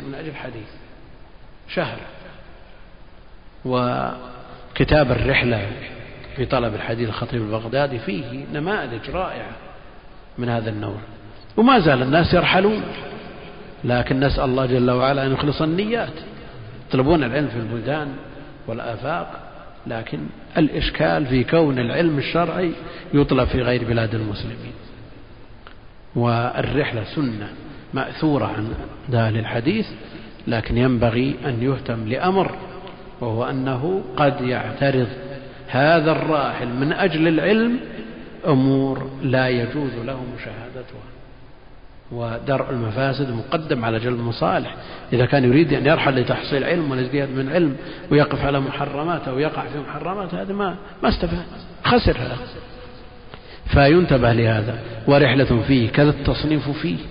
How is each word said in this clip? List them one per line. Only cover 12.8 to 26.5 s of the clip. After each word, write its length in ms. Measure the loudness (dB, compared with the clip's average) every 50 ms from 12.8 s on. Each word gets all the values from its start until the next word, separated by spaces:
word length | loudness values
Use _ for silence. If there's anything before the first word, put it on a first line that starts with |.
| -2 -6 -8 -10 -12 -12 -12 -14 -14 -14 -16 -16 -16 -18 -18 -18 -18 -18 -12 -6 -2
لكن 360 | 0 2 2 2 2 2 2
نسأل 240 | 4 4 4 2 2
الله 220 | 2 2 2 2
جل 260 | 2 2 4 4 4
وعلا 340 | 4 4 4 2 2 2 0
أن 80 | 0 0
يخلص 280 | 0 0 0 0 0
النيات. 520 | 0 0 0 0 0 0 -2 -2 -4 -6 -8 -12 -14 -16 -16 -16 -16 -16 -16 -16 -16 -16 -16 -16 -6 -2
يطلبون 340 | 0 2 4 6 4 4 4
العلم 240 | 2 2 0 0
في 100 | 0 -2
البلدان 500 | -4 -4 -4 -4 -4 -4 -2 -4 -4 -4 -6 -8 -12 -14 -16 -16 -16 -16 -16 -18 -12 -10
والآفاق، 800 | -8 -8 -6 -6 -8 -8 -6 -6 -4 -4 -4 -6 -8 -12 -14 -16 -18 -18 -18 -18 -18 -20 -14 -10
لكن 320 | -8 -8 -8 -6 -6 -8 -8 -8 -10 -12 -14 -16 -4 0
الإشكال 680 | 2 2 2 2 0 -2 -2 0 0 2 2 2 2 0
في 180 | 2 2 2 2
كون 360 | 4 4 4 4 4 2 0
العلم 380 | 0 0 2 2 2 2 2
الشرعي 540 | 0 0 0 0 0 0 0 0 -2 -2 -2 -4 -6 -10 -12 -14 -14 -6 0 2
يطلب 340 | 2 4 4 4 4 4
في 140 | 2 2 0
غير 220 | 2 2 2 0 0
بلاد 320 | 0 0 0 0 0 -2
المسلمين. 580 | -2 -4 -4 -6 -6 -8 -10 -10 -10 -12 -14 -14 -16 -16 -18 -18 -18 -18 -18 -20 -20 -20 -20 -20 -20 -20 -20 -20 -20 -20 -20 -20 -20 -20 -20 -20 -20 -18 -6 -2
والرحلة 880 | 0 2 2 2 2 0 0